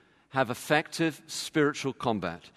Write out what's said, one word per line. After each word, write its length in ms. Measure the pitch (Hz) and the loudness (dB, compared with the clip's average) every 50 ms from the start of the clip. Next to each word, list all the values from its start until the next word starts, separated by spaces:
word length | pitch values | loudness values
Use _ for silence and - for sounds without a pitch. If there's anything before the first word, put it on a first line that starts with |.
| _ _ _ _ _ _ | _ _ _ _ _ _
have 200 | - 135 131 113 | 0 0 0 0
effective 720 | 123 - - - 156 151 160 - - - 165 160 143 - - | 0 -6 0 2 2 2 2 0 -2 0 0 0 -2 -4 -12
spiritual 640 | - - - - - - 160 147 143 143 - - 135 | -12 -10 -10 -8 -2 2 2 2 2 2 -2 -6 -6
combat. 580 | 123 - - 127 110 104 85 87 82 85 - - _ | -6 -2 0 0 0 0 -2 -4 -6 -8 -14 -20 _